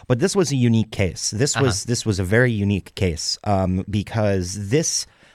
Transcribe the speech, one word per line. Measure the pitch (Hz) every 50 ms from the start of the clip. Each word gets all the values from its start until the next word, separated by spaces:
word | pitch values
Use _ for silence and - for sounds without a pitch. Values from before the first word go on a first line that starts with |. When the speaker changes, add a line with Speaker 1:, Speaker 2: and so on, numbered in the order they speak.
| -
Speaker 1:
But | - 127 120
this | 156 190 -
was | 202 170 -
a | 143
unique | 131 123 120 113 113 104 -
case. | - - 101 85 - - - -
This | - 104 135 143 -
Speaker 2:
Uh-huh. | 117 110
Speaker 1:
was, | 123 98 95 -
this | 117 120 - -
was | 113 101 90
a | 95
very | 87 107 117 127 123
unique | 113 101 101 101 101 92 - - -
case, | - 101 90 78 - - - - - -
um, | 104 101 95 95 90 92 92 - -
because | 98 107 90 - - 113 107 101 101 95 87 87 98 104 101 98
this | 120 156 175 - - - - - _ _ _ - _